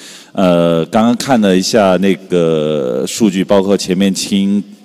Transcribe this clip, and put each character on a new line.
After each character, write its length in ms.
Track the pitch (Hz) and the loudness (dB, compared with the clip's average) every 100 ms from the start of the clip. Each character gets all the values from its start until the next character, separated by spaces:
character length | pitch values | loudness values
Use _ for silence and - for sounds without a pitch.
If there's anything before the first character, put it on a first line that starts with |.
| - - - | -20 -20 -12
呃， 520 | - 90 87 85 82 80 | -2 2 2 2 0 0
刚 180 | 113 | 0
刚 120 | 113 120 | 2 0
看 240 | - 123 | 0 0
了 160 | 101 92 | 2 0
一 40 | |
下 360 | 95 117 98 90 | 2 2 2 2
那 180 | 98 | 0
个 880 | 90 - 90 82 80 76 76 64 62 67 | -2 -2 -2 0 0 -2 -4 -4 -4 -6
数 220 | - 110 | -2 0
据， 140 | 92 | 0
包 160 | 87 101 | 0 0
括 160 | 98 95 | 2 -2
前 200 | - 92 | -2 -2
面 160 | 98 | -2
听， 480 | 92 - 101 98 101 - - | -2 -4 -2 0 -2 -4 -16